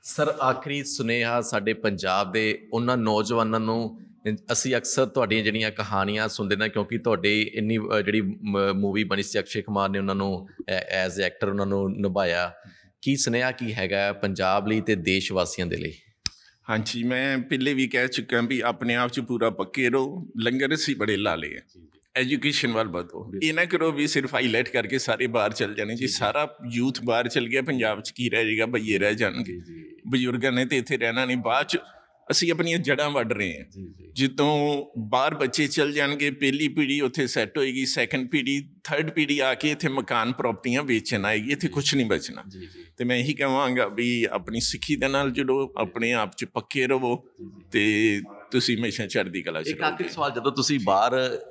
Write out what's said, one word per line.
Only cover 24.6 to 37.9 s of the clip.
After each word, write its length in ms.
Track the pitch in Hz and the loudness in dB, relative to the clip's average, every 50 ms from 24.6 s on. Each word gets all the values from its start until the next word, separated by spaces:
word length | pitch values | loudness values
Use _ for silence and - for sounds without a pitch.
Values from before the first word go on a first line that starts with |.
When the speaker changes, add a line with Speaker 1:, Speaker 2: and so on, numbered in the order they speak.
| 123 - | 0 2
Speaker 2:
ਕਰਕੇ 300 | - 120 117 - 135 131 | 0 -2 0 0 -2 -2
ਸਾਰੇ 280 | - - 113 110 131 | 0 0 0 0 0
ਬਾਹਰ 260 | 120 113 120 104 107 - | 0 2 2 2 2 2
ਚੱਲ 220 | - 120 101 104 | 0 -2 -2 -2
ਜਾਣੇ। 200 | 107 107 104 113 | -4 -4 -4 -4
ਜੀ, 60 | 117 | -4
Speaker 1:
ਜੀ, 60 | 131 | -4
ਜੀ। 60 | 123 - | -2 -2
Speaker 2:
ਸਾਰਾ 440 | - 120 104 113 143 151 147 - - - 120 117 | 0 0 2 2 0 -2 -2 -4 -12 -12 -6 -2
ਯੂਥ 260 | 120 123 135 127 - 117 | 0 0 0 -2 -2 -2
ਬਾਹਰ 240 | 120 113 117 123 123 | 0 2 2 2 2
ਚੱਲ 200 | - 151 120 117 | 0 -2 -2 0
ਗਿਆ, 140 | 120 135 131 | 0 -2 0
ਪੰਜਾਬ 380 | 143 143 127 113 110 107 98 | 0 0 0 2 0 0 -2
'ਚ 100 | 107 - | -6 -12
ਕੀ 200 | - - 123 120 | -8 -4 -4 0
ਰਹਿ 140 | - 110 113 | 2 2 2
ਜਾਏਗਾ? 220 | 110 107 107 113 | 2 2 0 0
ਬਈਏ 320 | 113 123 113 107 110 104 95 | 0 0 -2 0 0 0 2
ਰਹਿ 160 | 98 104 107 | 2 2 2
ਜਾਣਗੇ। 380 | 110 120 98 - - 117 - 90 | 2 0 -2 -2 -4 -6 -6 -8
Speaker 1:
ਜੀ, 80 | 87 | -12
ਜੀ। 240 | 85 - 82 82 - - - - _ 113 | -12 -14 -16 -16 -16 -18 -20 -18 _ -2
Speaker 2:
ਬਜ਼ੁਰਗਾਂ 440 | 123 131 127 123 123 123 120 135 123 | 0 0 0 0 -2 0 0 0 2
ਨੇ 140 | 123 131 | 2 0
ਤੇ 100 | 127 143 | 0 0
ਇੱਥੇ 200 | 131 113 - 143 | -2 0 -2 -2
ਰਹਿਣਾ 280 | 123 113 117 113 123 131 | -2 0 0 0 0 0
ਨਹੀਂ। 120 | 127 123 | 0 -2
ਬਾਅਦ 300 | 123 117 113 117 135 151 | -2 0 0 0 0 0
'ਚ 120 | - - - - - - - _ _ _ _ _ - | 0 -2 -4 -4 -6 -20 -20 _ _ _ _ _ -2
ਅਸੀਂ 220 | 147 - - 165 165 | 0 2 2 2 0
ਆਪਣੀਆਂ 260 | 160 170 170 165 170 | 0 0 0 0 -2
ਜੜ੍ਹਾਂ 320 | 170 131 143 131 147 147 | 0 0 0 0 0 0
ਵੱਢ 220 | 143 139 117 110 107 | 0 0 0 0 -2
ਰਹੇ 260 | 104 104 92 80 71 | -2 -2 -4 -4 -8
ਹਾਂ। 60 | 65 - | -14 -18
Speaker 1:
ਜੀ, 240 | 90 98 95 85 78 - | -16 -16 -16 -16 -16 -20
ਜੀ। 140 | 92 - - | -20 -14 -2
Speaker 2:
ਜਦੋਂ 720 | - 135 135 135 139 143 147 151 147 143 147 147 143 143 - - 117 | 0 0 0 2 2 2 4 4 2 2 0 0 -2 -4 -8 -8 -8
ਬਾਹਰ 360 | 110 104 110 127 135 151 156 | -4 0 2 2 2 2 2
ਬੱਚੇ 320 | 147 143 127 123 - 151 | 0 -2 -2 2 0 0
ਚੱਲ 260 | 135 - 160 151 147 147 | 0 2 2 2 2 2
ਜਾਣਗੇ, 380 | 147 143 139 147 147 147 143 | 2 0 0 2 0 0 -2
ਪਹਿਲੀ 380 | 135 - 143 135 135 143 151 143 | 0 2 2 2 2 2 0 0
ਪੀੜ੍ਹੀ 320 | 127 156 147 135 139 147 | 2 0 0 2 2 2
ਉੱਥੇ 260 | 143 127 123 160 143 | 0 0 0 0 -2
ਸੈੱਟ 320 | 120 - 135 113 101 - 156 | 0 2 0 -2 0 0 0
ਹੋਏਗੀ, 280 | 135 135 123 131 131 | 0 0 0 -2 -2
ਸੈਕਿੰਡ 440 | 127 | -2